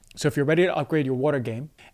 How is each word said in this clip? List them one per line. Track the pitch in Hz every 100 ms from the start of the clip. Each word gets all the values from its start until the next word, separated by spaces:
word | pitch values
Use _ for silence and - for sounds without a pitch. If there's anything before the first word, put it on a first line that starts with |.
| - -
So | 151
if | 147
you're | 143
ready | 160
to | 180
upgrade | - 143 156
your | 135
water | 127 147 139
game | 117 113 151 - -